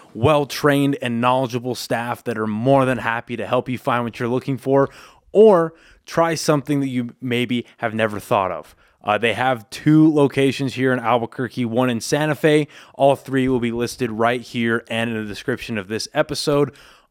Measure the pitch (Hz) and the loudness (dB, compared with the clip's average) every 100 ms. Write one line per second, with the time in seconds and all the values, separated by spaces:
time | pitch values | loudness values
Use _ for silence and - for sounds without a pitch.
0 | - 107 135 147 139 - 147 143 139 139 | -8 -2 2 2 0 0 2 2 2 -2
1 | 123 117 123 131 131 123 123 117 - 120 | -4 0 2 2 0 -4 -6 -8 -4 -6
2 | 120 123 - 110 110 107 123 135 127 120 | -4 -6 -6 -4 -4 -2 4 4 4 0
3 | 113 117 - 117 101 123 120 120 - 120 | -2 -4 -6 -8 -2 -2 -2 -6 -2 -2
4 | 117 - 120 127 127 131 135 135 135 - | -2 -6 -4 -4 -4 -6 2 2 2 -2
5 | - _ _ 190 220 180 165 - _ _ | -20 _ _ 6 6 6 2 -4 _ _
6 | - - 165 160 - 151 131 143 135 123 | -6 0 0 0 0 0 0 -2 -2 -4
7 | 120 - 131 120 120 120 - _ 117 110 | -6 -8 -4 -2 -2 -4 -6 _ -6 -2
8 | 110 104 - 113 92 82 - _ _ _ | -2 -2 -2 0 0 -4 -12 _ _ _
9 | 101 104 117 104 127 123 107 - 151 156 | -2 0 0 0 0 -2 -6 -4 4 6
10 | 156 147 139 139 139 120 135 120 131 127 | 6 4 2 2 0 0 -6 -2 -2 0
11 | 113 120 113 - 123 - 117 113 127 117 | 0 0 -2 -6 -8 -4 -4 0 -2 -2
12 | - 143 151 147 156 151 147 - - - | -4 -2 -2 0 2 2 0 -8 -20 2
13 | 139 135 - 135 127 127 117 117 120 - | 2 2 0 0 2 0 -2 -2 -4 -4
14 | 123 110 117 123 113 123 117 113 - 113 | -6 0 0 0 -4 -4 -2 -2 -4 -6
15 | 117 110 107 98 - 120 - 113 95 107 | -4 -6 -8 -8 -6 -6 -6 -8 -6 -8
16 | - 143 151 143 - 143 143 - - - | -6 -4 -4 -4 -2 0 -2 -4 -20 -20
17 | _ | _